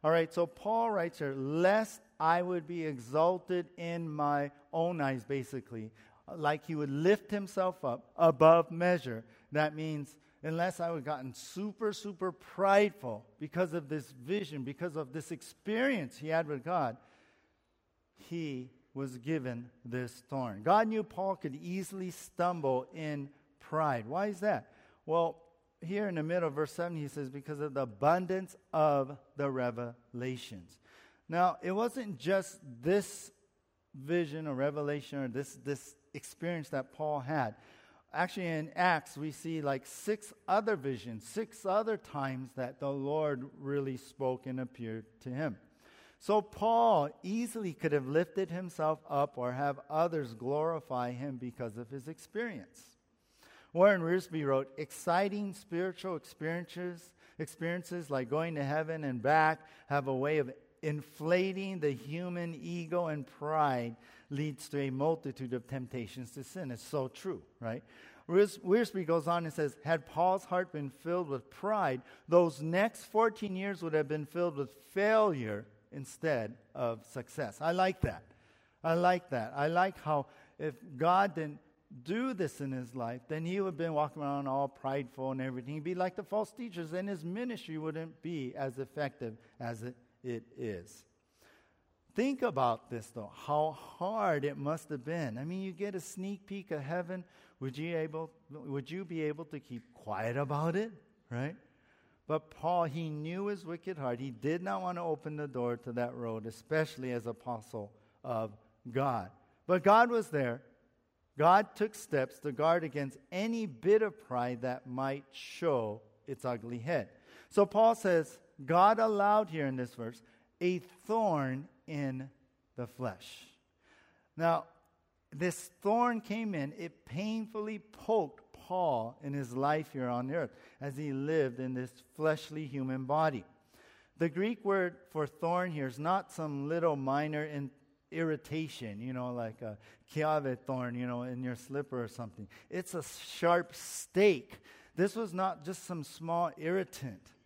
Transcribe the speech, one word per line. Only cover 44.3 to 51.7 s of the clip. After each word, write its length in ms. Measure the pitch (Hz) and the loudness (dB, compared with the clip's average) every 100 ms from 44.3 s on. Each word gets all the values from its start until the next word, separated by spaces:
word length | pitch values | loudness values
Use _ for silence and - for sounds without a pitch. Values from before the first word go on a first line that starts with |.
| 127 135 | -2 -4
and 140 | 127 | -6
appeared 440 | 127 127 117 113 110 _ | -6 -8 -8 -8 -10 _
to 80 | 131 | -8
him. 280 | 127 156 98 - _ - - - _ | -4 -4 -6 -16 _ -20 -20 -20 _
So 240 | - 214 | 2 2
Paul 680 | 208 - 214 226 233 185 143 - | 2 -2 2 6 6 6 4 -4
easily 520 | 180 220 240 226 196 | -4 -2 -2 -4 -6
could 180 | 151 160 | -2 2
have 160 | 147 131 | 2 4
lifted 420 | 151 175 - 185 | 2 2 -2 -2
himself 540 | 170 185 - 156 156 - | -4 -6 -2 0 0 0
up 300 | 143 143 - | 2 2 0
or 140 | 123 | -4
have 300 | 127 143 139 - | 0 -2 -2 -4
others 440 | 156 170 165 131 | 2 2 2 -4
glorify 800 | 113 123 147 160 160 - 127 120 | -6 -2 0 0 -2 -4 -2 -2
him 260 | 123 139 131 | -4 -8 -6
because 400 | 123 117 120 | -10 -6 -8